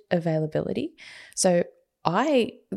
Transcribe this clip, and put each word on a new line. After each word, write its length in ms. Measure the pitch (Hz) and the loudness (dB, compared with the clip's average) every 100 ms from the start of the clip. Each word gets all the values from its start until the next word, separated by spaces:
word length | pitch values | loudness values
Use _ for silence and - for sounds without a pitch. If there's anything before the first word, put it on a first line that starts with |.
| - | -4
availability. 840 | 175 165 160 156 151 - 214 302 - - - - | -2 0 0 0 -2 -4 -4 -6 -10 -20 -20 -14
So 300 | - 185 175 180 - _ _ 160 | -2 2 2 0 -6 _ _ -2
I 460 | 175 285 277 220 - - | 0 2 2 0 -4 -14